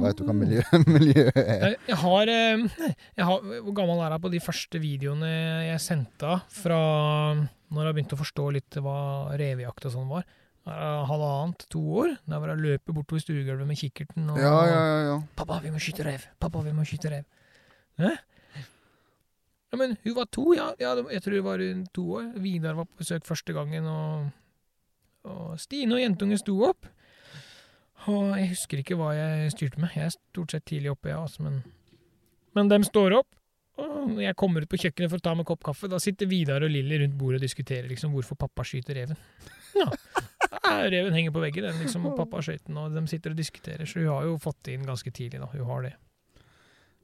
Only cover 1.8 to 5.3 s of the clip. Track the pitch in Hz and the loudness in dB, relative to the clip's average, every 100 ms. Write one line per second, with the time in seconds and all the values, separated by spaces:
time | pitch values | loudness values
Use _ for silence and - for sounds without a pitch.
1.8 | - 185 175 190 214 233 226 220 226 - | -2 0 4 4 4 4 4 2 0 -2
2.8 | 320 - - - 175 190 196 233 208 202 | -4 -4 -8 -2 2 2 -2 -8 -4 0
3.8 | 180 170 160 160 180 175 - - - 170 | 2 2 0 -2 -2 -2 -4 -8 -6 -4
4.8 | 156 139 139 147 160 | -4 -2 -4 -2 -2